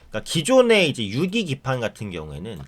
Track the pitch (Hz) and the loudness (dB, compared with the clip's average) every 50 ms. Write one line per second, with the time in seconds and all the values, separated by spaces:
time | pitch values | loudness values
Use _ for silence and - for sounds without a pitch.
0 | - - - 110 - - - 170 151 - 262 262 247 233 226 202 175 147 - - | -14 -8 -8 -8 -6 -4 -4 -2 2 4 6 6 6 6 6 4 4 2 0 -2
1 | 107 98 107 135 185 185 202 233 196 147 131 - - 135 131 123 113 98 - - | -4 -4 -2 -2 -2 -2 -2 -2 -2 -4 -6 -6 -4 -4 -4 -2 -4 -6 -6 -8
2 | 110 98 87 82 78 78 71 71 92 113 104 - 139 | -10 -8 -8 -8 -10 -10 -10 -10 -10 -10 -12 -12 -14